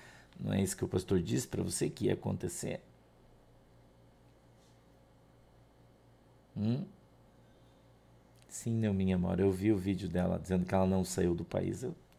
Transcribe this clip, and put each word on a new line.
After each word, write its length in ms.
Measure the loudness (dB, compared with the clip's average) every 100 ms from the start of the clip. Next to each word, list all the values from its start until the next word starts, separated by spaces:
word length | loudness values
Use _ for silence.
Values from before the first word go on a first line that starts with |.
| -20 -20 -20 -10
Não 140 | -2
é 80 | 0
isso 160 | 0 -2
que 80 |
o 40 | -2
pastor 340 | -2 0 0
disse 260 | 2 -2 -2
pra 140 | -4
você 260 | -4 -2 -4
que 180 | 0 0
ia 80 |
acontecer? 680 | 0 -2 -4 -6 -6 -8 -8 -12 -20 -20 -20 -20 -20 -20 -20 -20 -20 -20 -20 -20 -20 -20 -20 -20 -20 -20 -20 -20 -20 -20 -20 -20 -20 -20 -20 -20 -20 -20 -20 -20 -20 -20 -20 -10
Hum? 300 | -2 0 0 -4 -12 -20 -20 -20 -20 -20 -20 -20 -20 -20 -20 -20 -20 -20 -20 -18
Sim, 260 | -8 -2
não, 180 | 0 2
minha 220 | 2 4
amor, 260 | 2 2 4
eu 100 | 4
vi 220 | 4 2
o 60 | 2
vídeo 300 | 2 -2 -2
dela 300 | 0 0 0
dizendo 280 | 0 0 2
que 80 |
ela 120 | 2 4
não 180 | 2
saiu 300 | 0 0 0
do 100 | 0
país. 380 | -2 -4 -4 -4
Eu, 120 | -8 -10 -16